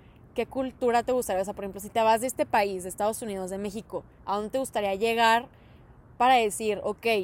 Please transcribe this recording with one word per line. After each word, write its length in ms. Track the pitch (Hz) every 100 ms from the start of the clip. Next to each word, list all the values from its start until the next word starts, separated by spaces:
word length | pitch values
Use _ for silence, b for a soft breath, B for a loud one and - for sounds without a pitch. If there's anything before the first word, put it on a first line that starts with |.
| b b -
qué 120 | - 226
cultura 560 | 262 262 - 247 233
te 100 | 233
gustaría? 300 | 254 233 190
O 20 |
sea, 100 | 196
por 100 | 202
ejemplo, 160 | 196 196
si 80 | 208
te 140 | 233
vas 180 | 220 226
de 60 | 254
este 200 | - 294
país, 360 | 233 202 185
de 60 | 180
Estados 340 | - 208 220
Unidos, 280 | 233 196 185
de 80 | 190
México, 460 | 208 214 - 180 - b -
¿a 100 | 202
dónde 140 | 214
te 80 | 269
gustaría 360 | 269 226 202 196
llegar 500 | 226 233 226 226 233 b b b b b - -
para 160 | 247
decir, 460 | 254 214 - 220 202
"Ok, 220 | 202 202 233 214